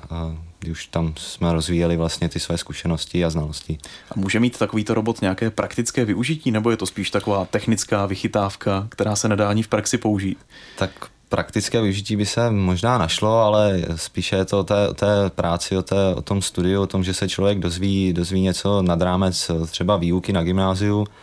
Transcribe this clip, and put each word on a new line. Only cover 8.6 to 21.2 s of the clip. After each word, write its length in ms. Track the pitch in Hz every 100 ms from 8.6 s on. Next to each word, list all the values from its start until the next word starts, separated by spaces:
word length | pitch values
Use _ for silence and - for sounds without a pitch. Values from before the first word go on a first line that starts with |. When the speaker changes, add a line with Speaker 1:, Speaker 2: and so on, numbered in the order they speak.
| 107 98 110
Speaker 2:
která 280 | - 107 104
se 120 | 110
nedá 200 | 104 101
ani 140 | 104
v 60 | 110
praxi 300 | 107 104 113
použít? 400 | 110 101 95 - - - - -
Speaker 1:
Tak 120 | 95 - - - _
praktické 520 | - - 110 - 120
využití 360 | 107 101 101 104
by 100 | 101
se 240 | - 120
možná 480 | 104 92 90 113 123
našlo, 420 | 82 - 107 113
ale 420 | 107 107 104 92 82 82
spíše 400 | - - 90 95
je 80 |
to 160 | 92 101
o 40 |
té, 240 | 87 101 101
o 60 |
té 360 | - 101 104 95
práci, 420 | - 87 87 - 95
o 60 |
té, 320 | - 98 95
o 80 | 87
tom 200 | - 98
studiu, 400 | 92 - 90 98
o 40 | 95
tom, 180 | 95
že 100 | 92
se 140 | 92 95
člověk 300 | - 98 104
dozví, 540 | 90 87 98 98 95
dozví 280 | 87 85 95
něco 420 | 95 87 98 101
nad 180 | 90 85
rámec, 480 | 90 92 95 87 -
eh, 160 | 82 82
třeba 300 | - 90 101
výuky 360 | 85 90 87
na 100 | 98
gymnáziu, 640 | 85 95 95 95 104 104 104 -